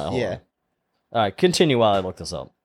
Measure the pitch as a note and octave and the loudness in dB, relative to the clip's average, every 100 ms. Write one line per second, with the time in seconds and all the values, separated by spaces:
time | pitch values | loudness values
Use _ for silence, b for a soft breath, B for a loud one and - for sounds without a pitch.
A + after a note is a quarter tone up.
0 | D2+ B2+ G2+ G2 - _ _ _ _ _ | -6 -4 -4 -6 -12 _ _ _ _ _
1 | _ A#2 G2+ - F3+ E3+ D#3+ A#2+ A2 G2 | _ -2 -2 0 0 4 2 4 4 2
2 | F#2 - D#2+ D#2+ C2+ _ | -2 -8 -12 -12 -12 _